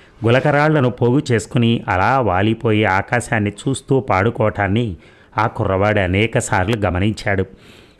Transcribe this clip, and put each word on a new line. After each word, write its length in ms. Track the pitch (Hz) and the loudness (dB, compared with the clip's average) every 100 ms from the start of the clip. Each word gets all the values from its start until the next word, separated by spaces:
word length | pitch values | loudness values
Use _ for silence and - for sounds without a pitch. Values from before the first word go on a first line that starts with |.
| - - 110 | -20 -4 0
గులకరాళ్లను 640 | 127 151 143 151 156 127 | 2 2 2 2 2 0
పోగు 320 | 117 120 135 143 | 0 0 0 0
చేసుకుని 520 | 113 - 131 117 117 - | -2 0 0 2 0 0
అలా 320 | 92 101 135 | 0 2 2
వాలిపోయి 680 | 110 90 107 113 120 107 104 | 2 2 0 0 0 2 2
ఆకాశాన్ని 640 | 95 - 120 - 113 101 | 0 0 -4 -2 -2 -2
చూస్తూ 500 | - 139 131 - 135 | -4 -6 -4 0 0
పాడుకోవటాన్ని 960 | 107 95 104 117 107 - 101 107 117 80 - - - - | 2 0 0 0 -2 0 0 0 -2 -8 -16 -20 -10 -2
ఆ 100 | 110 | -2
కుర్రవాడు 520 | - 95 95 104 104 | -2 -2 0 2 2
అనేకసార్లు 800 | 90 95 113 131 - 104 90 117 98 | 0 0 0 0 -2 -2 0 0 -2
గమనించాడు. 600 | 87 104 104 107 95 92 - - - - | 0 -2 -2 -4 -2 -4 -8 -20 -20 -20